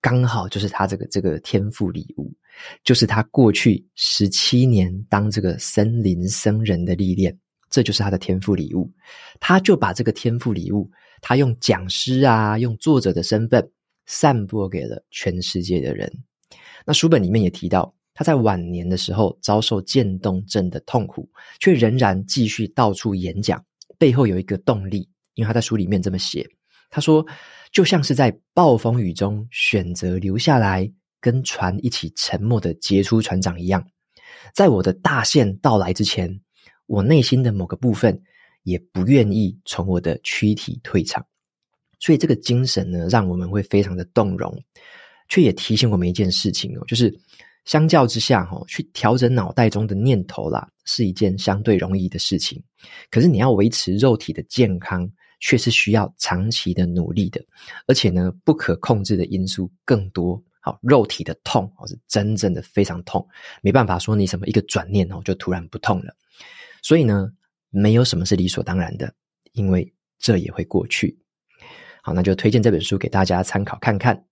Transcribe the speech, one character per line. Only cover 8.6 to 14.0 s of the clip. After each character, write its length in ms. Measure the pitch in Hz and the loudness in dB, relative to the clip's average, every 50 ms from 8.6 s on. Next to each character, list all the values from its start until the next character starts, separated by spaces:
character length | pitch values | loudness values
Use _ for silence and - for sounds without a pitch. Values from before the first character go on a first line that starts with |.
| 78 - - | -2 -4 -4
物。 140 | 90 90 - _ _ _ - - - - - - _ | -4 -4 -6 _ _ _ -20 -20 -20 -20 -20 -18 _
他 180 | - - 175 190 | 0 2 2 2
就 180 | 185 - 196 | 6 4 2
把 160 | - - 98 | 4 2 -4
这 120 | 92 - 120 | -2 -2 -2
个 80 | 117 | -2
天 260 | 107 - - 120 113 117 | -2 0 -2 -2 -2 0
赋 140 | - 123 | -2 -2
礼 180 | 104 85 85 - | -4 -2 -4 -4
物， 180 | 101 104 - - _ _ _ _ _ _ | -4 -4 -4 -6 _ _ _ _ _ _
他 120 | - - 123 | -2 0 2
用 220 | 135 143 127 113 120 | 2 4 2 0 -2
讲 300 | - - 110 90 92 92 | 0 0 0 0 0 -6
师 320 | - - - 127 127 131 | -6 -6 -4 -2 0 2
啊， 360 | 139 127 113 110 110 104 107 | 4 4 4 2 2 0 0
用 200 | 110 120 123 110 | -2 -2 -4 -4
作 240 | - - 160 151 131 | -4 0 2 2 2
者 120 | - 98 | 2 0
的 80 | 87 85 | -2 -2
身 260 | 85 - 110 107 113 113 | -2 0 0 0 2 2
份 200 | - 117 - - _ _ _ _ _ _ | 2 2 2 0 _ _ _ _ _ _